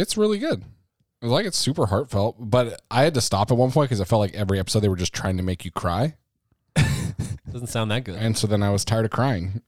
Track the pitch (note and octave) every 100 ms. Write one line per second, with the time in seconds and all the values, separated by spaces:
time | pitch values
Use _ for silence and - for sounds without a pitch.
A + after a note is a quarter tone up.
0 | - G#3+ G#3+ G#3 D#4 G2 - - _ _
1 | _ _ A#2 C3 A#2+ - B2+ E3 G#2 F#2+
2 | - G2+ A2 - A2+ B2+ A#2+ - - B2
3 | D#3 A#2 - G2 G#2+ A#2+ B2+ D#3 C#3 G#2+
4 | F#2 A2 G2+ G#2 G2 G2 F#2 G#2+ G#2 F2
5 | F2 - G2 F#2 F#2 F2+ F2+ - F2+ F2+
6 | D#3 - _ _ _ _ _ - - -
7 | - - - - - B2 A#2+ A#2 A2 A2+
8 | A2 F2 A2+ A2 G#2 G#2 G2+ G2+ - A2+
9 | A2 - C3+ F#2+ F#2+ G#2